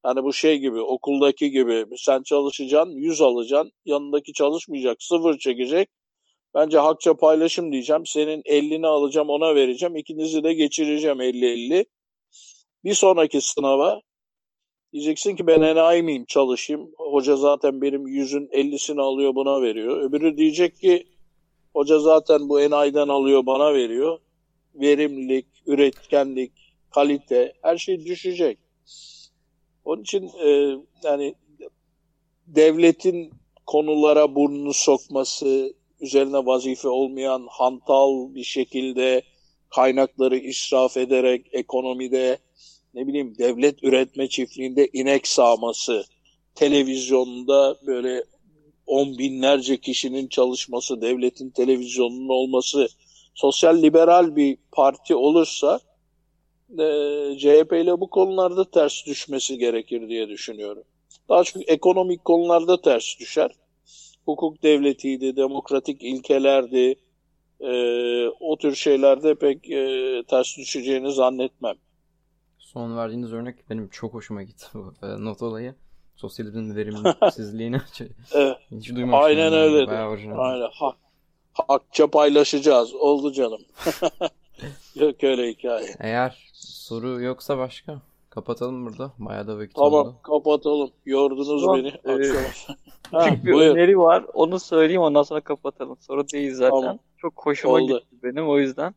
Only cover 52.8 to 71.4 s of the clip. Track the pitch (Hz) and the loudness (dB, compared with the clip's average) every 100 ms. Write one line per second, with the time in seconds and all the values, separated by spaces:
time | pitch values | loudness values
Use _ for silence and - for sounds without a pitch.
52.8 | 120 _ _ _ _ - 135 - 170 165 | -2 _ _ _ _ -2 -2 2 4 6
53.8 | 156 160 165 175 170 151 139 135 _ - | 6 6 6 6 4 2 0 -2 _ 0
54.8 | 139 135 - 147 139 165 160 - 143 226 | 0 0 -2 0 4 4 2 0 -2 -2
55.8 | _ _ _ _ _ _ _ _ _ 180 | _ _ _ _ _ _ _ _ _ -4
56.8 | 156 147 147 147 143 139 143 151 156 170 | -2 -2 -4 -6 -8 0 6 6 6 2
57.8 | 170 175 190 196 190 190 185 180 190 175 | 2 0 0 0 0 0 0 0 0 2
58.8 | 147 - - 139 - 135 - 131 120 113 | 0 -2 -12 -12 -8 -8 -6 -2 -2 -2
59.8 | - 120 113 113 107 101 - 107 104 101 | -6 -10 -6 -8 -8 -10 -14 -12 -12 -14
60.8 | _ _ _ _ - 180 175 190 - 156 | _ _ _ _ 2 2 2 -4 -2 2
61.8 | 180 185 185 175 - 170 175 170 170 180 | 2 2 0 -2 0 2 4 2 4 2
62.8 | 160 117 - - 113 156 - - _ _ | 2 0 -2 -14 -6 -2 -2 -4 _ _
63.8 | _ - - _ - 147 160 156 156 147 | _ -20 -20 _ -8 -4 -6 0 2 4
64.8 | 143 135 139 131 131 131 135 135 - 139 | 2 -2 -6 -4 -4 -2 -2 -4 -4 -4
65.8 | 135 139 120 131 - 139 135 135 120 127 | -4 -10 -8 -10 -2 2 4 2 0 0
66.8 | 127 135 _ _ _ _ _ _ 135 123 | 0 -2 _ _ _ _ _ _ -6 -2
67.8 | 120 120 120 120 117 - 165 156 147 135 | -2 -2 -2 -2 -4 -6 -6 -2 -2 -2
68.8 | 151 139 139 135 156 147 147 135 - 139 | 0 4 4 4 2 0 0 -2 -6 -6
69.8 | 135 131 127 127 117 131 - - 135 143 | -4 -4 -4 -6 -2 -2 -2 -8 -10 -8
70.8 | 123 131 135 135 127 127 | -4 -4 -4 0 0 0